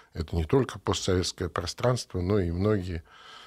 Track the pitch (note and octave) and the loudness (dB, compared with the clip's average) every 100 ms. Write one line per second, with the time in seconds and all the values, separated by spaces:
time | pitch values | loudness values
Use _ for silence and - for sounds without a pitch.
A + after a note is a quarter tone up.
0 | - F2 D#2+ E2 D#2+ C3+ A#2 G2+ - G2 | -14 -8 -2 0 2 2 2 -2 -2 -2
1 | - F#2 F2 - F2+ - F2 - B2 B2+ | 2 2 0 -4 -4 -4 -6 -2 0 0
2 | - F#2 F2+ G#2 F2 E2+ G#2 G#2+ F2+ E2 | -2 -2 2 2 2 2 2 2 -2 -6
3 | - - - - | -10 -20 -20 -20